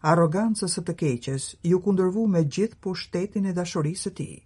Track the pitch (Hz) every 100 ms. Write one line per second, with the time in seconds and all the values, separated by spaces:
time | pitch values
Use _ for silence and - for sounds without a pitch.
0 | 156 170 170 175 226 214 185 - 175 170
1 | 156 120 - 135 - - 170 180 185 185
2 | 185 196 220 175 151 - 220 - - 180
3 | - 175 196 208 196 175 175 180 147 180
4 | 202 190 151 73